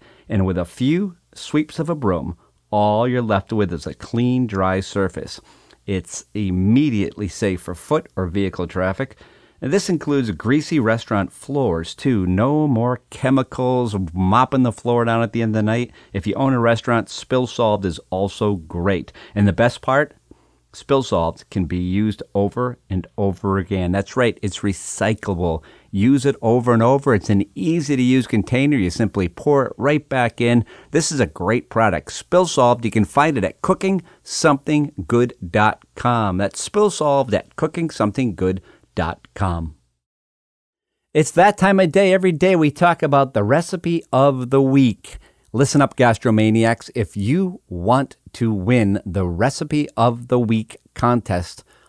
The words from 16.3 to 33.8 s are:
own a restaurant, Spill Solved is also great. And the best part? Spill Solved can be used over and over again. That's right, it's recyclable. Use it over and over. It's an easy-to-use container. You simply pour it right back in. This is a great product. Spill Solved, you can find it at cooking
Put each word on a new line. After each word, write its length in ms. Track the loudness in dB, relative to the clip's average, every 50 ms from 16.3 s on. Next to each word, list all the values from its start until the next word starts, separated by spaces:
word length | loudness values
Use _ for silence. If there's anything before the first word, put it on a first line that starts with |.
| -2
own 180 | 0 0 0 2
a 60 | 2
restaurant, 480 | 2 2 2 2 0 0 0 0 -2 -4
Spill 380 | -10 -16 -6 -2 -2 0 0
Solved 380 | -2 -2 0 0 0 0 0 -2
is 160 | -4 -4 -6 -8 _
also 460 | -4 -4 -4 -4 -4 -2 -2 -2 -2
great. 580 | -4 -6 -8 -8 -4 -2 -2 -2 -2 -4 -10 -16 -20 -20 -8 -2
And 140 | 2 2
the 60 | 2 4
best 280 | 4 2 2 0 -2
part? 320 | -4 0 0 0 0 -2 -6 _ _ _ -20 _ _ _ _ _ _ _ _
Spill 280 | -20 -2 0 0 0
Solved 480 | 0 0 0 0 0 -2 -4 -6 -14 _
can 160 | -4 -4 -2
be 120 | -2 -2 -4
used 420 | -2 -2 0 0 0 0 -2 -4 -10 -6 -2
over 420 | -2 -2 -2 -2 -4 -6 -6 -6 -10 _
and 200 | _ -6 -6 -6 -6 _
over 400 | -2 -2 -2 -2 -2 -2 -2 -2
again. 340 | -2 -2 -2 -4 -2 -2 -2 -2
That's 220 | -2 -4 -4 -2
right, 220 | 0 0 0 -2 -2 -6
it's 160 | -8 -6 -4
recyclable. 1040 | -4 -4 -4 -6 -10 -14 -6 -4 -2 -2 -2 -2 -4 -6 -4 -2 -2 -4 -4 -6 -8 -14 -20 -20 _ _
Use 340 | -2 0 2 4 2 4 2
it 120 | 0 -2 0 0
over 280 | 0 0 2 2 2 2
and 100 | 4 4
over. 320 | 4 2 2 2 2 0
It's 160 | 0 2 2
an 140 | 2 2 2 -2 _
easy-to-use 720 | -4 -2 -2 -2 -2 -2 -2 0 0 2 2 2 2 2
container. 500 | 0 -2 -2 0 0 0 0 2 2 2
You 140 | 0 0 -2
simply 360 | 0 -2 -2 -2 0 -2 -2
pour 380 | -4 -4 -4 0 2 2 2 2
it 80 | 0 -4
right 300 | -4 -2 0 0 -2 -2
back 320 | _ -2 0 0 -2 -2 -2
in. 260 | 0 2 2 2 0 -2 -8 -20 -14 _
This 200 | -2 -2 -2 -2
is 80 | -2 -2
a 60 | -2
great 460 | -2 -2 -4 -2 0 0 -2 -2 _
product. 400 | 0 2 2 2 0 -2 -6 -10
Spill 340 | -14 -16 -6 0 2 2 2
Solved, 400 | 2 2 2 4 4 2 2 -2
you 60 | -2
can 140 | 0 0 0
find 340 | 2 2 2 2 2 0 -2
it 40 | -4
at 200 | -4 -6 _ -2
cooking 400 | -2 -2 0